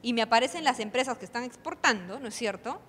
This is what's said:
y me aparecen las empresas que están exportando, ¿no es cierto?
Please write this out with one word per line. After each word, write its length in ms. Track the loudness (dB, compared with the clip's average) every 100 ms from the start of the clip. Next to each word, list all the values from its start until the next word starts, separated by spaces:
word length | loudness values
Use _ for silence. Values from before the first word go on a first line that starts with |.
y 100 | 0
me 100 | 0
aparecen 420 | 4 4 4 2
las 160 | 0 0
empresas 360 | -2 0 -2 -4
que 80 |
están 200 | -6 -8
exportando, 720 | -8 -10 -12 0 2 2 -4 -10
¿no 80 | -10
es 80 |
cierto? 460 | -4 -4 -4 -8 -10